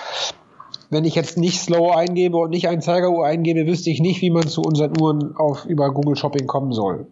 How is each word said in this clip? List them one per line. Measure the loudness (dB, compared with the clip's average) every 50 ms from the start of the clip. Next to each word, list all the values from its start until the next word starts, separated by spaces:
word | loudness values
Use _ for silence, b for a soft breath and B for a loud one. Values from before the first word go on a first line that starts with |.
| B B B B B B B B _ _ _ -20 -20 -20 -20 -20 -10 -4
wenn | -2 0 0
ich | 0 0
jetzt | 0 -2 -2 -2
nicht | 0 0 0 0 -2
Slow | -2 0 2 2 4 4 4
eingebe | 2 2 0 0 0 0 2 2 0
und | 0 0
nicht | -2 -2 0 0
Einzeigeruhr | 0 0 0 0 0 2 2 2 2 2 0
eingebe, | 0 0 0 0 0 2 2 2
wüsste | 0 0 0 0 -2
ich | 0 2
nicht, | 2 0 0 2 2
wie | 2
man | 2 2 2 0
zu | -2 -2 0
unseren | 0 2 2 0 0 2 2
Uhren | 2 2 2 0 -2 -4 -2
auf, | -2 0 0 0 -4 -6
über | -4 0 0 0 0 0
Google | 0 0 0 0
Shopping | 0 -2 -2 -2 -2 -4 -2
kommen | -2 -2 -2 0 -2
soll. | 0 0 -2 -2 -4 -8 -14